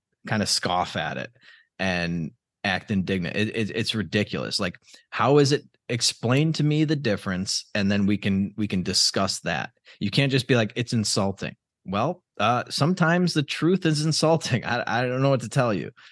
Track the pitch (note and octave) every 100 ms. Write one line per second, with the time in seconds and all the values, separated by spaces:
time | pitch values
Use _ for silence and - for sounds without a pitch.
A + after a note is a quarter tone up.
0 | _ _ - A2 G2 - F2+ F2+ F2 F#2+
1 | D#2 C2+ - _ - - _ - F#2+ F2+
2 | E2+ F2 D#2 - _ _ G2+ F#2 - G2+
3 | F2+ G2 E2+ - G#2+ - G#2 F#2 A#2+ A2
4 | E2 G#2+ G#2 D2+ A1+ - F#2+ - _ -
5 | _ - A#2 C#3+ C#3 C#3 - _ - A#2+
6 | - - A2+ C3 D#3+ D#3 D3+ D3+ D3+ D#3
7 | A#2+ G2+ - F#2 F#2+ - - G#2+ G2 G2+
8 | G2 G#2 G#2 G2 G2 - G#2 F#2+ F2 F2+
9 | - - G2 - F2 D#2 - _ _ -
10 | - - C#3 C3+ - A#2+ G#2+ - A#2+ A#2+
11 | G#2 - G2 F#2+ D#2 - _ _ - G2
12 | C3 F3+ _ - G#2 B2 - - C#3+ F3+
13 | D#3+ F3 F3+ D#3 C#3+ - D#3 F#3+ D#3+ D3+
14 | D#3 D3 D#3 D#3+ - A#2 - A#2+ - A2
15 | B2 B2+ C#3 C3+ A2+ C#3+ B2 G2 G#1+ -
16 | -